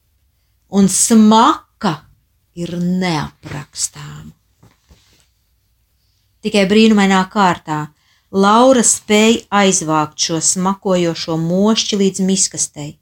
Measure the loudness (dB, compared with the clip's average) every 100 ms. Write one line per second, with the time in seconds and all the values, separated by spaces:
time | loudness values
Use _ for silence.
0 | _ _ _ _ _ _ _ 0 2 0
1 | 2 4 6 6 4 0 -8 _ -6 -6
2 | -10 _ _ _ _ -12 -10 -6 -4 -2
3 | -2 -4 -6 -14 -16 -14 -14 -12 -12 -12
4 | -20 -20 -20 -20 _ _ _ _ _ _
5 | _ _ _ _ _ _ _ _ _ _
6 | _ _ _ _ -4 0 2 4 4 4
7 | 2 2 0 0 0 0 -6 -8 -8 _
8 | _ _ _ 0 2 4 4 4 2 -2
9 | 0 2 2 0 -2 0 0 0 -2 -2
10 | -4 -6 -6 -4 -4 -2 -4 -4 -2 -2
11 | -2 -4 -6 -4 -2 0 0 0 -2 -2
12 | -2 -2 -2 -2 -4 -6 -10 -10 -16 -16